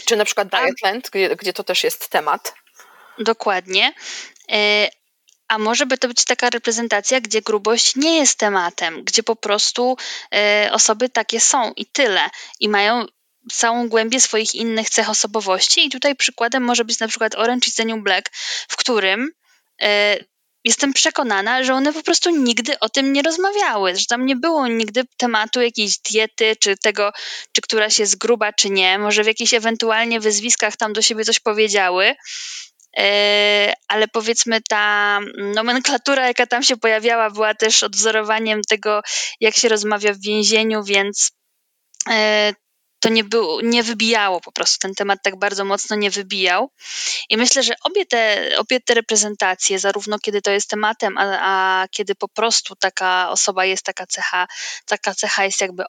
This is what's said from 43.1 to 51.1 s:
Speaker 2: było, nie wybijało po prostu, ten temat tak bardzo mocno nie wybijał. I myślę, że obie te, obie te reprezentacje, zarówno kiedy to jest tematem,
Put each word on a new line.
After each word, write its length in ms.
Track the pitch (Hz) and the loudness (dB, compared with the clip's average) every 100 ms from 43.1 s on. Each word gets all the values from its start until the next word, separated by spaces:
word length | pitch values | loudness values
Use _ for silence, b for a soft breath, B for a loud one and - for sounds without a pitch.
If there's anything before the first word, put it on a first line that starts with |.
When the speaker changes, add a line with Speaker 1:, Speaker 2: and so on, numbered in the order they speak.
| 226 | 2
Speaker 2:
było, 380 | 208 226 220 240 | 2 0 0 0
nie 220 | 233 240 | 0 2
wybijało 580 | 226 220 226 226 202 175 | 0 0 0 2 2 0
po 100 | - | -4
prostu, 260 | - 170 - | -4 -2 -2
ten 140 | 190 | -4
temat 260 | 196 202 196 | -4 -2 0
tak 160 | 196 190 | -2 -2
bardzo 260 | 202 196 196 | -4 -2 -2
mocno 300 | 196 - 214 | -2 -2 -2
nie 160 | 208 | -2
wybijał. 600 | 190 196 196 185 180 262 - B B B B B | -2 -6 -2 0 0 -2 -8 B B B B B
I 80 | 220 | 2
myślę, 260 | 247 269 | 2 2
że 100 | 233 233 | 0 -2
obie 220 | - 392 381 | -2 -2 0
te, 440 | 233 220 202 - 71 | 0 2 0 0 -2
obie 220 | 220 254 | 0 -2
te 140 | - | 2
reprezentacje, 840 | 233 220 220 214 208 196 185 - 190 | 0 2 0 0 -2 -2 0 -2 0
zarówno 400 | 196 202 202 208 | -2 -2 -4 -4
kiedy 220 | - 202 | -2 -2
to 100 | 202 | 0
jest 180 | 202 - | 0 -2
tematem, 480 | 214 214 220 214 | -2 -2 0 -4